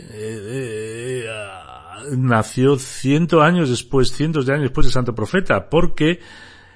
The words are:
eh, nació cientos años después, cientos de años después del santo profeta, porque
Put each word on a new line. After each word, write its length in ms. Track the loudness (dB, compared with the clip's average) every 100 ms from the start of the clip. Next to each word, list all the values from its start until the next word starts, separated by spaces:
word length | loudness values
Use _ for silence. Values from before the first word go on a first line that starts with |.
| -16
eh, 1160 | -14 -12 -12 -10 -10 -10 -10 -10 -12 -10 -10 -10 -12 -14 -16 -20 -20 -20 -16 -6 -2
nació 600 | 0 0 0 0 2 2
cientos 640 | -4 -6 -2 0 2 4
años 280 | 4 2 0
después, 420 | -2 0 2 2
cientos 340 | 2 -2 -2 -2
de 80 |
años 100 | -2
después 220 | 0 6 6
del 80 |
santo 220 | 6 0 -4
profeta, 540 | -4 -2 0 -2 0
porque 500 | 2 2 2 0 0 -8 -20 -20 -20 -20